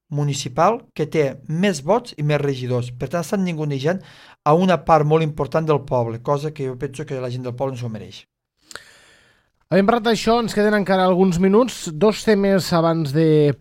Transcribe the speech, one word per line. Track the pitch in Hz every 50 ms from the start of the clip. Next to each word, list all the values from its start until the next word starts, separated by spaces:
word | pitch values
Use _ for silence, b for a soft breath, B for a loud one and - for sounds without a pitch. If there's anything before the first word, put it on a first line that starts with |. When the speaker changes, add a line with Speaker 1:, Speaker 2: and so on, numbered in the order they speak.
| _ -
Speaker 1:
municipal | 151 143 147 147 139 - - 139 123 156 165 196 226 - - _ -
que | - 156
té | 151 - 160 143 135 127 - - -
més | 156 170 190 208 180 143 131
vots | 160 208 240 240 - -
i | - 147
més | 147 151 143
regidors. | 143 143 139 123 123 120 127 123 120 123
Per | - - 143 131 -
tant, | 170
estan | 170 - 220 196 190
ningunejant | 180 165 151 156 147 143 131 131 156 185 190 B B B B B B B B -
a | 147 147
una | 202 190 185 175 160 -
part | - 165 156 151
molt | 147 156 160 160
important | 151 147 - 143 127 - 160 160 156
del | 147 139 -
poble, | - 139 123 117 113 113 117 123
cosa | - 143 139 151 156
que | 156 151 135 131
jo | 127 123
penso | 143 139 123 - 156
que | 151 143 131
la | 127 127
gent | 120 127 127
del | 123 117
poble | 123 143 135 131
no | 117
s'ho | 123 120 107
mereix. | 104 92 92 95 - - _ _ _ _ _ _ B B B B B B B B B B B B B B B B B B B B B B -
Speaker 2:
Havent | 160 185 196
parlat | 202 233 240 208
d'això, | 233 220 185 - 220 226 240
ens | 233 202 -
queden | 208 208 214 208 208
encara | 190 160 190 190 185
alguns | 185 185 175 190 190 170 170
minuts. | 190 190 196 220 262 220 - - - 180 156
Dos | 151 185 220 202 - -
temes | 226 214 196 196 196 196 190 - - 180
abans | 165 165 165 165 165 160 135 131
de | 160 160 160 151 151 147 147 135 -